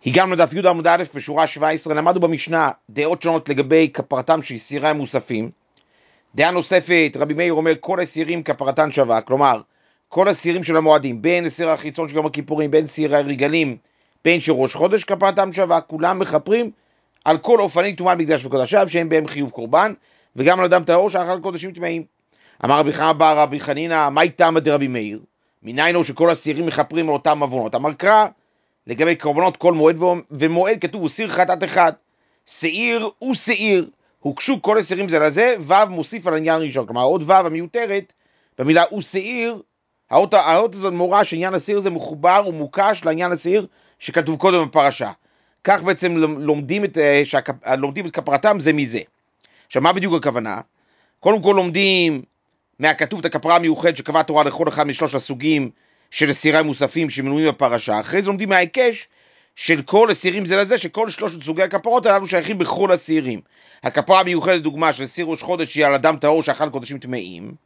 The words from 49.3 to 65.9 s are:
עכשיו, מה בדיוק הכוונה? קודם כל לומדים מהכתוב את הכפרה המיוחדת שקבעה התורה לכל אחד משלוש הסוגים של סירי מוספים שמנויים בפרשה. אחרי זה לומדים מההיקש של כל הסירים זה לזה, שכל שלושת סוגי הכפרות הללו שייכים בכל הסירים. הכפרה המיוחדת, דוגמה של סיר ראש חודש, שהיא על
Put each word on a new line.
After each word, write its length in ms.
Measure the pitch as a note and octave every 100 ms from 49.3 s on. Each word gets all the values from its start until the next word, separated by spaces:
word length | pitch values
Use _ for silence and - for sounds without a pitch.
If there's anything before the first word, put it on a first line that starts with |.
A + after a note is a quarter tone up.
| _ _ _ _
עכשיו, 160 | -
מה 100 | D3
בדיוק 220 | F#3 F#3+
הכוונה? 460 | E3 C#3+ B2 A2 F#2+ - _ _ _ _ _
קודם 220 | - G#3+
כל 100 | F3+ G3
לומדים 640 | F3+ E3+ G3 F#3 E3+ C#3+ B2 _ _ _ _ _
מהכתוב 400 | D3 D3 D3 G3+
את 60 |
הכפרה 320 | D#3+ D#3 D#3 E3+
המיוחדת 400 | E3 D#3 E3 E3
שקבעה 240 | - D#3
התורה 240 | D#3 D3+
לכל 240 | D3 C3 D#3+
אחד 180 | C#3+ D3
משלוש 280 | C3+ D#3
הסוגים 560 | C3+ - C3 D3 D#3 C3 - _ _ _
של 220 | - D3+
סירי 300 | C#3+ D3+ D#3
מוספים 480 | D#3 C3+ C3+ - D#3
שמנויים 380 | B2+ C3+ C#3+ D#3
בפרשה. 520 | - C3 A#2+ - G#2+
אחרי 220 | - F3+
זה 60 | G3
לומדים 200 | G3 G3+
מההיקש 600 | F#3+ F3 C4 B3 A3+ - _ _ _ _ -
של 260 | - D#3+
כל 280 | C3+ G3 A3+
הסירים 340 | F#3+ F#3 F#3
זה 120 | F#3 F#3+
לזה, 220 | G3+ G#3
שכל 320 | F3 G3 A3
שלושת 320 | - G#3 E3
סוגי 200 | C#3+ D#3+
הכפרות 440 | F#3+ F#3+ A3+ A#3+ A3
הללו 200 | G3 F#3+
שייכים 320 | F#3 D#3 G3+
בכל 340 | E3+ - F#3+
הסירים. 480 | F3+ - D#3 C3 G#2+ - _ _ _
הכפרה 380 | B2+ C#3+ C#3 F#3+
המיוחדת, 420 | F3+ F3 D#3 F3+
דוגמה 300 | D#3 C#3+ D#3+
של 140 | C3+ C3
סיר 200 | - E3
ראש 160 | D#3+
חודש, 300 | - F3 D3+
שהיא 140 | D3
על 80 | D3